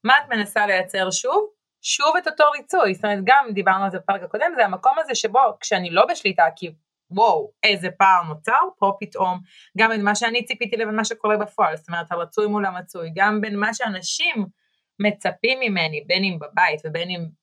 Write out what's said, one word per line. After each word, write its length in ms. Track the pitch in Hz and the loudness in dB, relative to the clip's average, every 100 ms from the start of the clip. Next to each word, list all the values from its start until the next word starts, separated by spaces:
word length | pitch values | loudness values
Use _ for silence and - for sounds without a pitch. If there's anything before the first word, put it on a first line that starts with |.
מה 100 | 220 277 | 4 2
את 100 | 285 | 2
מנסה 380 | 226 208 220 208 | -4 -2 0 2
לייצר 440 | 185 185 196 190 | 0 0 -2 -2
שוב? 360 | 185 247 359 427 _ _ _ | -2 0 0 0 _ _ _
שוב 340 | - - 302 339 | -6 0 2 2
את 80 | 339 | -2
אותו 160 | 311 294 | 4 4
ריצוי. 440 | 285 285 370 220 | 4 -2 0 2
זאת 100 | 185 | 0
אומרת, 140 | 214 202 | -2 -2
גם 220 | 190 277 247 | 4 4 4
דיברנו 300 | 202 190 190 | 0 2 2
על 60 | 196 | 0
זה 80 | 185 | -4
בפרק 240 | 180 196 | -4 -4
הקודם, 300 | 170 220 320 302 | -4 -2 -2 2
זה 80 | |
המקום 280 | 202 185 - 294 | 0 2 0 0
הזה 160 | 311 | -2
שבו, 260 | 247 214 233 247 - | -4 0 4 2 0
כשאני 300 | - 190 180 | -4 -4 0
לא 160 | 175 262 | 2 2
בשליטה, 400 | 330 196 185 165 160 | 2 -2 2 0 0
כי 140 | 170 156 _ _ _ | -14 -14 _ _ _
וואו, 400 | 185 226 165 143 _ | 2 2 2 -2 _
איזה 260 | 214 196 180 | 0 0 -4
פער 320 | - 190 185 | 2 4 4
נוצר, 360 | 160 156 - 262 381 - | 2 -8 0 0 0 0
פה 140 | 196 196 | -2 -2
פתאום, 400 | 208 - 185 180 - _ - 185 | -10 -2 -2 -2 -10 _ -12 0
גם 120 | 220 | 0
בין 140 | 220 | 2
מה 100 | 202 | 0
שאני 300 | 208 233 240 | 0 0 -2
ציפיתי 320 | 233 233 226 220 | -4 -8 -4 -4
לבין 200 | 220 214 | -4 -4
מה 80 | |
שקורה 320 | 214 233 220 214 | -6 -4 0 0
בפועל, 400 | 208 - 180 160 | -2 0 0 0
זאת 120 | 165 | -8
אומרת, 240 | 170 165 | -8 -6
הרצוי 340 | 170 165 - 208 | -6 -4 -2 0
מול 200 | 208 196 | 0 -2
המצוי, 440 | 180 180 175 165 | -6 -12 -12 -10
גם 260 | 160 202 214 | 0 0 0
בין 180 | 214 202 | -2 -2
מה 160 | 214 | -4
שאנשים 720 | 226 240 185 170 - 339 233 190 _ _ _ _ - | -4 -6 -6 -8 -4 -4 -4 -6 _ _ _ _ -4
מצפים 580 | 208 202 185 175 233 262 | -4 -2 -6 -2 -2 -2
ממני, 440 | 247 185 160 151 147 | -2 -2 -2 -4 -2
בין 180 | 185 | -2
אם 140 | 196 165 | -2 -4
בבית 420 | 151 - 180 151 | -6 0 0 0
ובין 260 | 160 165 180 | -6 -8 -6
אם 160 | 175 165 _ | -8 -10 _